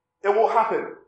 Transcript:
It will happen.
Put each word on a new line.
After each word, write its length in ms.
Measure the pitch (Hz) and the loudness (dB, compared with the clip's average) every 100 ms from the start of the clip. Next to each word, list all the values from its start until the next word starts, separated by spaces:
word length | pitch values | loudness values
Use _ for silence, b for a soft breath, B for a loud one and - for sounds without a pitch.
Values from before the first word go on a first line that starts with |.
| _ _ | _ _
It 60 | 202 | 0
will 180 | 202 220 | 2 2
happen. 480 | 233 220 - - - | 2 0 -2 -6 -14